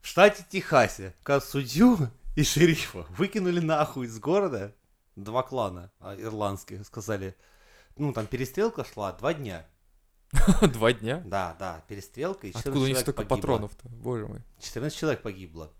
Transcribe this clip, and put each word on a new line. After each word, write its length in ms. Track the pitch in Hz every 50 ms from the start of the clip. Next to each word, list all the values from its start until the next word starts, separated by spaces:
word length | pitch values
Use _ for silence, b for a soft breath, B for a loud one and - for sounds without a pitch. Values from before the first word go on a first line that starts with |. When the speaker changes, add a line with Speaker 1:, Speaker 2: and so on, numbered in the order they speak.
Speaker 1:
В 60 | -
штате 360 | - - 170 196 208 202 - 180 _
Техасе, 640 | - 190 - - 160 135 113 98 - - 95 92 - _ _
когда 160 | - 143 139 -
судью 520 | - - 139 135 117 120 156 226 254 240 180 139 117 -
<laughs> 180 | _ - - -
и 80 | 147 151
шерифа 600 | - - 147 170 170 160 - - - - 92 80 -
выкинули 500 | - - 196 196 - 214 185 180 175 175
нахуй 480 | 165 156 160 151 151 151 - 135 123
из 120 | 117 113 110
города, 560 | - 143 175 208 202 175 131 101 98 104 - _ _ _ _ _ _ _ _
два 280 | 98 98 104 113 127 127
клана, 480 | - 135 127 110 95 90 87 90 101 _ _
а, 160 | 92 95 98 98
ирландских, 640 | 107 110 110 107 104 98 98 95 - - 101 98 104
сказали, 500 | - - 113 98 107 107 98 95 95 92 b b b b b b b b b b b b
ну, 140 | - 147 143 117
там 120 | 113 107
перестрелка 560 | - - 120 131 - - 185 214 226 226 - 127
шла 280 | - - 110 101 95 87
два 200 | - 104 147 165
дня. 320 | 151 139 104 90 82 76 _ _ _ _ _ _ _ _ _ _ _ _ _
Speaker 2:
<laughs> 300 | - - - 196 180 -
Два 320 | - 151 120 113 110 117 123
дня? 280 | 110 107 113 139 175 175
Speaker 1:
Да, 320 | 95 98 98 92 85 85 -
да, 240 | 95 90 82 80 - _
перестрелка, 580 | 101 98 - - - 117 147 185 196 - -
и 40 | 98
четырнадцать 160 | - 113 -
Speaker 2:
Откуда 180 | 139 135 143 131
у 20 |
них 80 | 135 131
Speaker 1:
человек 60 | 127 120
Speaker 2:
столько 200 | 143 131 - 107
Speaker 1:
погибло. 80 | - 135 113
Speaker 2:
патронов-то? 480 | - - 127 110 104 104 - - - 123
Боже 380 | 117 117 117 123 127 113 104
мой. 120 | - 110 110 - - - _
Speaker 1:
Четырнадцать 360 | - - - 117 131 151 151
человек 240 | - 160 156 127 - -
погибло. 500 | 113 98 95 92 85 78 82 80 78 _